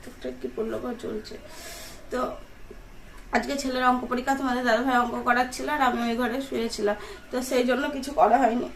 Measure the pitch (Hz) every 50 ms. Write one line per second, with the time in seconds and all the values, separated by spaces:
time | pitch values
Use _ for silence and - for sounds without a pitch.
0 | - - - - - 254 254 - - 247 - - 220 226 226 220 247 247 233 214
1 | - 214 214 214 214 - - - - - - - - - - - - - - -
2 | - - - 247 254 - - - - - - - - - - - - - - -
3 | - - - - - - - 240 226 247 285 277 262 262 254 254 254 254 254 247
4 | 233 233 254 247 254 277 269 269 269 262 247 247 247 247 220 226 254 269 254 240
5 | 240 240 240 240 240 247 240 247 254 247 - - 262 277 302 285 269 254 240 233
6 | 233 233 233 233 254 226 233 269 269 269 262 240 226 226 - - 208 208 208 -
7 | - - - - - - - 254 254 - 269 262 247 247 247 247 285 285 285 269
8 | 247 285 277 - 175 214 233 269 262 220 233 247 - - -